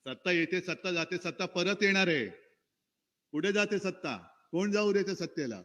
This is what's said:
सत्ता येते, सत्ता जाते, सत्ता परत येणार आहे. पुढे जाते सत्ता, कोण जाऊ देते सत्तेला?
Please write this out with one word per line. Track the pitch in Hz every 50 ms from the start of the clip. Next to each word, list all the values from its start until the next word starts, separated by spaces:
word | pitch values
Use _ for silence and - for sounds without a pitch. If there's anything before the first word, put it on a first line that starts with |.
| _
सत्ता | 135 127 - _ 180
येते, | 180 170 165 156 185 180
सत्ता | - 180 160 - - 185
जाते, | 175 170 160 - 185
सत्ता | 175 - 170 139 - 185
परत | 175 - 180 175 190 202 196
येणार | 208 196 196 196 190 175
आहे. | 160 139 110 95 - - _ _ _ _ _ _ _ _ _ _ _ _ _ _ _ _ _ _
पुढे | - 151 165 202
जाते | 196 208 208 208 208 190
सत्ता, | 196 190 180 - - 151 120 92 - - - _ _ _
कोण | - 170 196 208
जाऊ | 202 208 208 208
देते | 196 202 185 196 190
सत्तेला? | - 175 - - 170 143 120 107 95